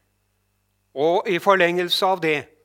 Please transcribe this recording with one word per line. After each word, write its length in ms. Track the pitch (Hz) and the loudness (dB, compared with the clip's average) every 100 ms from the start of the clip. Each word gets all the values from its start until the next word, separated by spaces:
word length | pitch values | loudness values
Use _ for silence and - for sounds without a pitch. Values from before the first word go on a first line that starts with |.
| _ _ _ _ _ _ _ _ _ | _ _ _ _ _ _ _ _ _
Og 340 | 135 156 185 220 | -2 0 0 -2
i 100 | 170 | -2
forlengelse 640 | 202 190 170 175 175 - 190 | 2 4 2 0 -4 -2 -2
av 160 | 190 | 0
det 260 | 160 147 - _ | -2 -2 -6 _